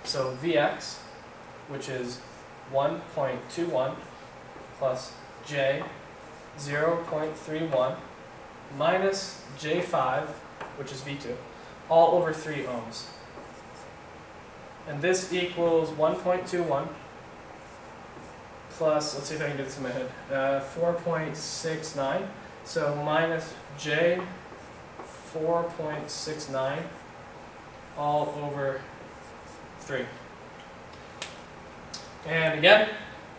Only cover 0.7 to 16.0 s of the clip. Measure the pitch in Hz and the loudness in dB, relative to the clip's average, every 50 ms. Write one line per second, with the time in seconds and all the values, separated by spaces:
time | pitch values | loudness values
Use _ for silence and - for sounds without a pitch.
0.7 | - - - - - - - - - - - - - - - - - - - - | 2 -2 -6 -8 -8 -10 -12 -14 -14 -14 -16 -16 -16 -16 -16 -16 -16 -16 -10 -8
1.7 | 139 135 - - 131 127 123 120 123 - - - - - - - - - - - | -8 -6 -4 -4 -2 -2 -2 -4 -4 -8 -10 -14 -16 -16 -16 -16 -16 -16 -12 2
2.7 | 127 135 143 151 170 - - - - 156 139 131 123 120 - - - 170 170 170 | 4 4 6 6 2 0 -6 -4 0 2 2 2 0 -2 -6 -6 -2 0 0 2
3.7 | 156 - - - - - - - - - - - - - - - - - - - | 4 2 2 2 0 -6 -10 -14 -14 -16 -16 -16 -16 -16 -16 -14 -14 -14 -14 -14
4.7 | - - 139 131 123 - - - - - - - - - - - 147 143 135 135 | -4 0 2 2 2 0 -4 -8 -12 -14 -16 -16 -16 -14 -8 -2 2 4 4 4
5.7 | 139 - - - - - - - - - - - - - - - - 147 143 143 | 4 2 0 -6 -8 -12 -14 -16 -16 -16 -16 -16 -16 -16 -16 -16 -12 -8 -4 -2
6.7 | 143 147 156 165 170 170 170 - 160 151 156 156 156 - - 156 156 160 165 160 | 2 4 4 4 4 2 0 0 0 0 0 -2 -4 -6 -6 -4 -2 -2 0 4
7.7 | 139 127 127 135 - - - - - - - - - - - - - - - - | 4 4 4 4 2 -4 -8 -14 -14 -16 -16 -16 -16 -16 -16 -16 -16 -16 -14 -10
8.7 | 139 143 202 220 185 185 196 196 196 190 - - - - - - 139 - 156 151 | -2 2 4 6 6 6 4 4 2 2 -2 -6 -8 -10 -12 -12 -10 -6 0 2
9.7 | 170 180 170 - 170 151 - - - 147 156 - 120 - - - - - - - | 2 2 2 2 2 4 4 4 2 0 0 -2 -8 -10 -12 -14 -12 -10 -10 -10
10.7 | - 143 139 - 143 131 139 143 139 139 - 117 120 - - - - - - - | -8 -8 -8 -8 -8 -8 -6 -6 -6 -6 -4 -6 -6 -6 -8 -12 -14 -14 -14 -14
11.7 | - - - - 160 165 170 170 180 175 165 160 156 151 - 156 151 139 127 123 | -16 -14 2 8 10 10 10 10 10 6 6 4 0 -2 -2 -2 -2 -2 -2 -2
12.7 | 123 117 113 113 113 - - - - - - - - - - - - - - - | -4 -4 -4 -6 -8 -8 -10 -10 -14 -14 -16 -14 -14 -14 -14 -14 -14 -16 -16 -16
13.7 | - - - - - - - - - - - - - - - - - - - - | -16 -14 -14 -16 -16 -16 -16 -16 -16 -16 -16 -16 -16 -16 -16 -16 -16 -16 -16 -16
14.7 | - - - 156 147 143 156 185 185 185 - - 175 180 175 180 - 165 170 170 | -16 -12 -10 -6 -4 2 4 6 6 6 4 2 2 2 2 0 2 4 6 8
15.7 | 165 160 156 151 - 143 | 8 6 6 4 4 4